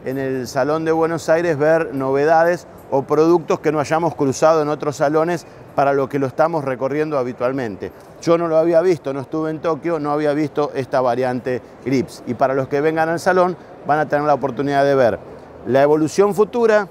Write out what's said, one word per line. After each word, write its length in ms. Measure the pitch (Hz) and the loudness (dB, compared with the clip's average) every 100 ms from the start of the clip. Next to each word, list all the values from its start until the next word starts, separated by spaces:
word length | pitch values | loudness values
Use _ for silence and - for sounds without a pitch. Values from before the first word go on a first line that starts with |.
en 140 | - 135 | -8 -6
el 300 | 135 131 120 | -4 -6 -4
Salón 360 | 143 139 156 | -2 0 0
de 80 | 160 | 0
Buenos 380 | 160 165 165 - | 0 0 -2 0
Aires 300 | 160 175 143 | 2 2 2
ver 340 | 151 160 160 | 2 2 0
novedades 720 | 135 135 139 147 160 170 175 - - - | -4 -2 0 4 4 4 0 -6 -20 -4
o 140 | 135 | -4
productos 560 | 131 147 160 175 147 190 | 0 2 4 4 2 -2
que 120 | 160 | 0
no 80 | 151 | -2
hayamos 360 | 135 160 165 - | 0 0 -2 -2
cruzado 480 | 139 127 156 160 | -2 2 2 4
en 60 | 147 | 0
otros 260 | 151 147 135 | -2 -6 -2
salones 500 | 147 156 165 175 - - - - | 0 2 0 -4 -8 -20 -8 -2
para 180 | 139 | 0
lo 160 | 139 135 | 0 -2
que 80 | 143 | -2
lo 80 | 135 | -4
estamos 400 | - 156 170 135 | 0 -2 0 -4
recorriendo 540 | 127 131 143 156 143 | -4 -4 -2 -2 -2
habitualmente. 720 | 123 110 123 135 120 92 95 - - - | -4 -4 -4 -2 -6 -6 -10 -12 -20 -8
Yo 160 | - 170 | 0 0
no 120 | 170 | 2
lo 100 | 160 | 0
había 240 | 165 165 | 2 2
visto, 320 | 180 170 139 | 2 0 -4
no 60 | 139 | -8
estuve 320 | 131 160 156 | -6 -6 -4
en 80 | 160 | -4
Tokio, 400 | 170 156 170 165 | -4 -4 -4 -4
no 120 | 147 | -2
había 220 | 147 151 | -2 0
visto 380 | 143 151 - 147 | 0 -2 -2 -4
esta 280 | - 127 135 | -4 -2 0
variante 600 | 127 120 127 127 127 123 - - 117 | 0 0 -2 -2 -4 -6 -8 -12 -2
Grips. 380 | 131 107 - - | -2 -2 -8 -10
Y 80 | |
para 220 | 113 135 135 | -2 0 0
los 120 | 131 | -2
que 140 | 143 | -2
vengan 280 | 156 160 160 | 0 0 -2
al 100 | 165 | 0
salón 360 | - 185 180 175 - - - | 0 2 2 -2 -14 -16 -2
van 140 | 151 | -2
a 80 | 147 | 0
tener 180 | 147 147 | 0 2
la 80 | |
oportunidad 500 | 143 135 120 143 139 143 | 0 0 -4 -2 2 2
de 100 | 139 | 4
ver 240 | 120 95 - - - - 107 | 2 0 -10 -20 -20 -14 -2
la 160 | 127 | 2
evolución 500 | 143 151 156 - 202 | 4 4 0 2 2
futura 540 | 180 208 247 226 208 190 | 2 0 2 2 2 0